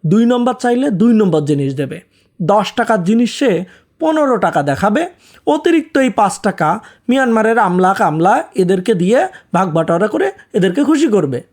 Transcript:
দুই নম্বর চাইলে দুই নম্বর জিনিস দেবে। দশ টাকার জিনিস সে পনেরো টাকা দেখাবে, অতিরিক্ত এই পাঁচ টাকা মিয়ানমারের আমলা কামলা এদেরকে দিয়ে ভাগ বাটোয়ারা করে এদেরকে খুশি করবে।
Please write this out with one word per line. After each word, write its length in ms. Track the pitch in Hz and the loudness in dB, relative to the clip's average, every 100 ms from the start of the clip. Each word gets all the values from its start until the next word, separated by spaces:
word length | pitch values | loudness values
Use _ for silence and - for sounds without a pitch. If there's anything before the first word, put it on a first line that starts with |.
দুই 200 | 165 202 233 | 0 2 2
নম্বর 220 | 247 240 254 | 2 -2 -2
চাইলে 240 | 240 240 285 190 | -2 0 -2 0
দুই 120 | 226 220 | 2 4
নম্বর 220 | 202 160 143 | 2 0 0
জিনিস 200 | 147 139 135 | -2 -2 -4
দেবে। 180 | 139 165 _ _ _ _ | -8 -10 _ _ _ _
দশ 260 | 160 202 190 - | 0 0 0 -4
টাকার 220 | 226 220 175 | -2 -2 0
জিনিস 220 | 226 240 - | 0 0 -2
সে 120 | 277 170 185 - _ _ | -2 0 -4 -16 _ _
পনেরো 360 | 320 311 285 233 | -2 0 0 0
টাকা 160 | 180 160 143 | 0 0 -2
দেখাবে, 320 | 139 196 220 349 - _ - - | 0 0 0 -4 -10 _ -10 -2
অতিরিক্ত 480 | 294 320 330 311 - | 0 2 0 0 -2
এই 60 | 262 202 | 0 0
পাঁচ 160 | 202 - 208 | -2 0 -4
টাকা 220 | 185 156 190 - _ - | -2 -2 -2 -8 _ -2
মিয়ানমারের 500 | 262 254 226 220 226 202 | 0 2 2 2 2 2
আমলা 260 | 180 185 190 | 2 2 2
কামলা 340 | 196 151 175 247 320 - | 0 2 2 2 -2 -2
এদেরকে 300 | 180 190 185 214 | 0 0 0 0
দিয়ে 160 | 180 247 370 - _ | 2 0 0 -8 _
ভাগ 140 | 175 190 160 | -2 0 -2
বাটোয়ারা 320 | 165 170 208 | 0 0 0
করে 120 | 302 392 - - - | -2 -4 -6 -6 -2
এদেরকে 260 | 185 180 | 0 0
খুশি 240 | 285 302 302 | 0 2 2
করবে। 300 | 208 147 123 - | 0 -2 -6 -12